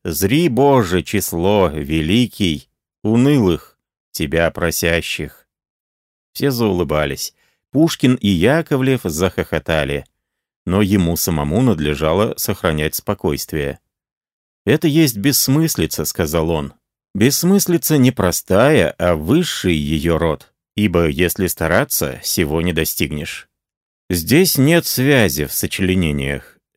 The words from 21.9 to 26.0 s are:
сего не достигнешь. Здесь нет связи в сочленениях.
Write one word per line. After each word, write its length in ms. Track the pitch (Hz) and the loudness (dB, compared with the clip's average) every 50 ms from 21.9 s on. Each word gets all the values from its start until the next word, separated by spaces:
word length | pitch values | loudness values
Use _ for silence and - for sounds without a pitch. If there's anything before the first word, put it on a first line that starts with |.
| - - 78 69 62 - | -4 -4 -4 -6 -6 -8
сего 380 | - - - - 85 71 78 82 | -8 -4 -2 -2 -2 0 0 -2
не 120 | 82 90 | -2 -2
достигнешь. 760 | 82 78 80 - - - 85 76 78 73 73 - - - - _ _ _ _ _ _ _ _ _ _ _ _ - | -2 -2 -2 -4 -2 -4 -4 -4 -6 -8 -10 -10 -12 -14 -16 _ _ _ _ _ _ _ _ _ _ _ _ -6
Здесь 480 | 90 85 80 82 120 165 190 - - | -6 -4 0 2 4 4 4 4 2
нет 300 | 139 131 151 170 170 - | 2 2 4 4 2 0
связи 600 | - - 127 127 143 143 127 107 85 - 73 73 | -2 -2 0 2 2 4 4 4 2 0 -2 -4
в 60 | 69 | -4
сочленениях. 1080 | - - - - - - 95 92 92 92 | -4 -6 -6 -4 -4 -2 0 0 0 0